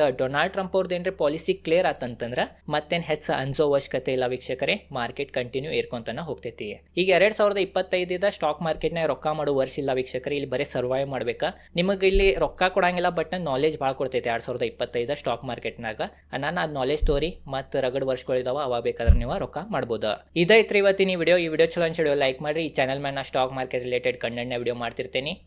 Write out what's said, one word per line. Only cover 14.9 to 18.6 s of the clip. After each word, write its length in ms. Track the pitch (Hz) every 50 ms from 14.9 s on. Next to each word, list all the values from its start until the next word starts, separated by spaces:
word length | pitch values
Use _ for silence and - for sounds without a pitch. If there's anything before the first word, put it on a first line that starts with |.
| - 123 120 120 143
ಸ್ಟಾಕ್ 300 | 143 - 135 117 113 -
ಮಾರ್ಕೆಟ್ನಾಗ. 580 | 127 117 - - 113 - - 117 110 107 - 160 196 - - - -
ಅನಾನ 260 | - 135 139 151 170 175
ಅದ್ 120 | 170 156 147
ನಾಲೆಜ್ 340 | 139 127 131 147 156 - -
ತೋರಿ, 300 | 147 143 151 170 170 - - 143
ಮತ್ತ್ 280 | 135 131 135 - -
ರಗಡ್ 300 | 139 131 127 123 139 139
ವರ್ಷಗಳಿದಾವ, 520 | 131 131 127 - - 131 127 123 127 127
ಅವಾಗ 240 | 147